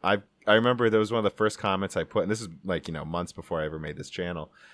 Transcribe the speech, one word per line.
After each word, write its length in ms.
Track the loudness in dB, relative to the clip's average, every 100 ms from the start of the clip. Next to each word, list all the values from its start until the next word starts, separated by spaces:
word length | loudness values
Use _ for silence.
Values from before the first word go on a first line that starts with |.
I, 160 | 0 0 -2 _ 4
I 80 |
remember 340 | 6 6 4 4
that 100 | 4
was 120 | 2
one 60 | 2
of 60 |
the 60 | 0 2
first 220 | 0 0
comments 380 | -2 0 -2 -4
I 80 |
put, 180 | -2 0
and 80 | 0
this 100 | -2
is, 80 | -6 -10
like, 240 | -4 -4 -4
you 60 |
know, 100 | -8
months 280 | -6 -6 -6
before 280 | -10 -6 -4
I 60 | -4
ever 120 | -6
made 180 | -10 -10
this 100 | -10
channel, 400 | -6 -6 -6 -10 _ -20